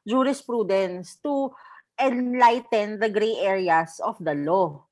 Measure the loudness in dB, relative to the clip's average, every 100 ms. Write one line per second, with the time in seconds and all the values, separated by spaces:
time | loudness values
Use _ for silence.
0 | -2 2 2 0 -4 -2 0 0 0 -4
1 | -12 -10 -4 -2 -2 -6 -20 -20 _ -2
2 | -2 0 -2 4 4 4 0 -2 -2 -2
3 | -2 0 0 0 0 0 2 2 0 -4
4 | -8 -4 -4 -2 0 2 0 -4 _